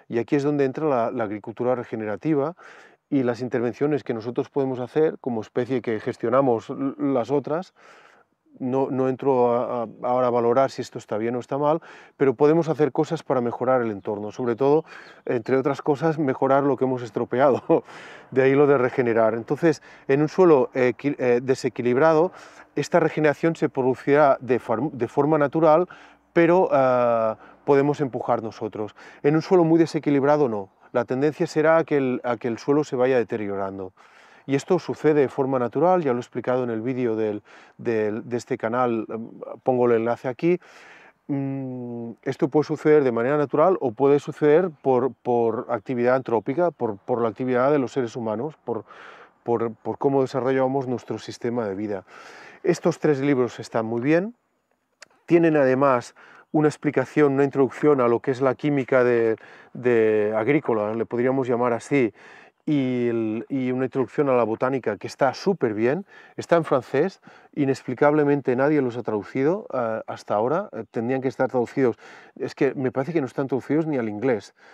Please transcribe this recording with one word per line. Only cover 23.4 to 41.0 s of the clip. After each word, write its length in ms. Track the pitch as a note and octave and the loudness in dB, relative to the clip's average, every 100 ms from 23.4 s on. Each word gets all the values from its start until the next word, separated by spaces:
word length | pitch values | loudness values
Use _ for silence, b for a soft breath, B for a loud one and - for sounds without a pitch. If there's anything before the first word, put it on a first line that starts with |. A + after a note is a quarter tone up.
| E3 E3 | -2 0
se 140 | D3+ | -2
producirá 680 | C#3 B2+ B2 - C#3+ C#3+ B2+ | 0 -2 0 2 4 4 2
de 180 | B2 A#2+ | 0 -2
far-, 320 | - A2+ D3 | 0 -4 -4
de 160 | C3+ A#2 | -6 -4
forma 300 | - C#3+ D#3 | -2 0 0
natural, 500 | C#3+ E3 D#3+ D#3 F3+ B B B _ | 0 2 4 4 2 B B B _
pero, 360 | E3+ E3 F3+ F#3 | 2 4 4 4
ah, 640 | - C3 B2 A#2+ A#2 A2 G#2+ B B - | 2 2 2 2 2 0 -4 B B 2
podemos 360 | C#3 C#3+ C#3+ | 2 2 0
empujar 400 | C#3 A2+ - A#2 | -4 -4 -2 -2
nosotros. 540 | A2 - G#2+ G#2 G#2 - B B | -4 -8 -10 -8 -10 -12 B B
En 140 | C#3+ D#3+ | 0 0
un 80 | |
suelo 200 | - F#3 | 2 4
muy 140 | D#3+ E3 | 4 4
desequilibrado, 720 | D#3+ D#3 D3+ C#3+ C#3 D3 C3 | 2 0 0 2 2 2 2
no. 200 | G#2 F#2+ _ b | -2 -8 _ b
La 140 | B2 A2+ | -4 -2
tendencia 400 | C3 D3+ C#3+ E3 | -2 -2 -2 -2
será 320 | D#3 D#3 E3 | 0 4 4
a 60 | |
que 140 | D#3+ C#3+ | 2 0
el, 240 | C3 B2 | 0 -2
a 140 | B2 A#2 | -4 -4
que 100 | B2 | -4
el 100 | A2 | -4
suelo 260 | - C#3+ | 0 0
se 120 | D3 B2+ | 0 0
vaya 220 | C3 B2+ | 2 2
deteriorando. 760 | G#2+ A2+ G2+ G2 G2 G2 F#2 - b b b b - | 0 -4 -6 -6 -6 -8 -12 -16 b b b b -4
Y 80 | C3+ | -4
esto 240 | - F3 | 0 -2
sucede 420 | - A#2 D3+ D3+ | -2 0 2 4
de 80 | B2+ | 2
forma 300 | - C3 C3+ | 0 -2 -2
natural, 420 | A#2+ C#3+ E3+ F#3 | -2 0 2 2
ya 100 | C#3+ | 0
lo 60 | B2 | -2
he 40 | |
explicado 420 | A#2+ C3 B2 B2+ | -4 -8 -4 -2
en 80 | A#2+ | -2
el 100 | A2 | -4
vídeo 340 | A#2+ B2+ A#2+ A2 | -4 -2 -2 0
del, 280 | G#2+ G#2 B B B - | -2 -4 B B B -8
del, 500 | A#2+ A2 G#2+ A2 B2 | -4 0 0 -4 -6
de 100 | A#2+ | -8
este 200 | - A#2+ | -6 -6
canal, 480 | A2 B2 B2 A2+ - | -2 -2 0 -2 -6
em, 220 | A2+ A2+ - - - | -10 -12 -14 -16 -6
pongo 240 | - A#2+ B2 | -2 2 2
el 120 | A#2 | 2
enlace 300 | A2+ A#2 C3+ | 0 -4 -6
aquí. 320 | A#2+ E3+ F3 B B B B | -2 0 0 B B B B